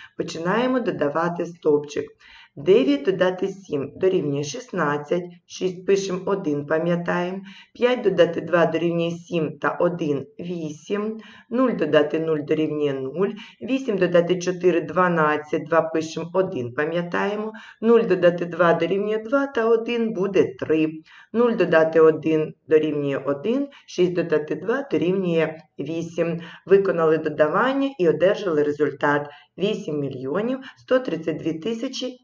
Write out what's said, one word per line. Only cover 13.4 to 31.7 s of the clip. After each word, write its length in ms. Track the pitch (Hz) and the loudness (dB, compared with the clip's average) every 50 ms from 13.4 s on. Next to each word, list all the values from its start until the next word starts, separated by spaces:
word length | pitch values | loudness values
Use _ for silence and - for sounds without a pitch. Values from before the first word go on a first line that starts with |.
| - - - _ 240 | -14 -20 -18 _ -6
Вісім 360 | 214 262 269 - - 208 180 | -4 -4 -2 -2 -2 -2 0
додати 400 | 180 170 170 170 170 170 180 175 | 2 2 4 4 4 2 0 -2
чотири — 420 | - 185 175 - - 185 160 170 | -2 -4 -4 0 2 2 2 2
дванадцять. 840 | 156 151 151 180 180 180 170 170 156 151 151 147 147 - - 156 147 | 0 -2 0 0 2 2 2 2 2 2 2 0 -2 -4 -4 -6 -4
Два 180 | 151 165 160 160 | 0 0 0 2
пишемо, 480 | 160 - 165 156 - - 160 165 170 - | 2 0 -4 -4 -4 -6 -8 -8 -2 0
один 400 | 185 185 180 - 131 120 120 120 | 0 0 0 -2 -6 -8 -6 -4
пам'ятаємо. 800 | 147 151 156 165 175 170 170 175 190 196 196 208 214 214 220 214 220 - - - _ | -4 -4 -2 -2 -4 -4 -4 -4 -4 -2 -2 -4 -4 -6 -8 -10 -14 -18 -20 -10 _
Нуль 220 | 214 226 233 226 185 | 2 4 6 6 6
додати 420 | 180 180 175 175 175 170 170 175 | 4 2 4 4 4 4 2 -2
два 300 | 170 165 165 175 170 165 | -4 0 2 4 4 4
дорівнює 440 | 165 170 170 190 196 208 214 220 220 | 4 2 0 0 0 0 -2 -2 -4
два 280 | 220 226 269 277 277 | -2 0 0 0 0
та 220 | 269 - 233 226 226 | 0 0 0 2 4
один — 440 | 233 220 226 240 240 233 226 214 - | 2 2 2 0 -2 -2 -2 -2 -2
буде 400 | 170 190 208 190 185 139 - - | -2 -2 2 4 4 2 2 0
три. 380 | - - - 156 160 156 156 - - - _ - - - _ - | -4 -2 0 2 2 2 0 -2 -6 -14 _ -20 -20 -16 _ 0
Нуль 200 | 220 240 240 226 | 2 2 2 2
додати 480 | - 180 170 170 160 160 160 - 165 | 2 2 4 4 4 4 4 6 6
один 540 | 160 160 151 151 151 160 160 156 156 151 - _ _ - | 8 8 6 4 2 0 0 0 0 -2 -6 _ _ 2
дорівнює 500 | 160 156 151 156 143 147 143 143 139 - | 2 4 4 2 0 -2 -2 -2 -2 -2
один. 500 | - 143 139 139 143 214 240 277 285 277 - - _ | -2 -4 -4 -2 -2 -2 -2 -2 -2 -6 -8 -16 _
Шість 260 | - - - 180 175 170 | -8 -2 0 0 0 0
додати 420 | 175 165 - 156 151 151 - 156 | -2 -2 0 0 0 0 -2 -6
два 340 | 147 175 196 233 269 277 - | -6 -4 -4 -4 -4 -4 -2
дорівнює 680 | 202 151 160 175 185 196 185 175 165 165 156 147 - - - _ _ - | -2 -2 0 0 0 0 0 0 0 0 0 0 -2 -8 -16 _ _ -10
вісім. 600 | 170 151 165 165 170 170 - - 165 170 170 170 - - - - _ | -8 -6 -6 -6 -8 -6 -4 -4 -2 -2 -2 -4 -8 -12 -18 -16 _
Виконали 520 | - 190 196 196 190 170 170 165 160 160 156 | 4 4 4 4 4 2 2 4 4 4 2
додавання 720 | 156 156 147 147 151 151 165 196 233 254 269 277 277 277 - - | 0 -2 0 2 2 2 2 2 0 0 0 0 -2 -2 -2 0
і 100 | 180 165 | 2 2
одержали 540 | 147 143 165 190 208 208 214 190 160 147 147 | 2 4 4 2 2 2 0 0 0 2 2
результат. 640 | 147 147 147 151 139 139 - - 147 143 147 143 - - - - _ _ - | 0 0 0 -2 -2 -2 -2 0 0 0 0 -2 -4 -10 -18 -20 _ _ -4
Вісім 420 | 175 208 214 - - 165 151 147 | -4 -2 -2 -4 -6 -6 -4 -4
мільйонів 580 | 139 131 - 127 131 131 147 190 214 240 262 262 - - - | -4 -6 -6 -8 -6 -4 -4 -2 -2 -2 -4 -6 -8 -12 -20
сто 220 | _ _ - 254 262 | _ _ 0 0 2
тридцять 380 | 254 - 165 160 - 175 156 | 2 0 -6 -6 -4 -4 -6
дві 160 | 143 - 165 165 | -4 -4 -6 -6
тисячі 640 | 160 - 220 | -4 -4 -6